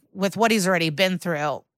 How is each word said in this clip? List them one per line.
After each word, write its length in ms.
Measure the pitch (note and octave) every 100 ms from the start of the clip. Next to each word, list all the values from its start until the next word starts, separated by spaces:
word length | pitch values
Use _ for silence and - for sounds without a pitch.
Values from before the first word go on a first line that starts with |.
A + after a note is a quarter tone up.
| _
with 240 | G3 G3 F#3
what 140 | A3+
he's 160 | A3 F3+
already 240 | F3+ E3
been 280 | D3 F#3 F3+
through, 440 | F3+ D3+ D3 B2+ -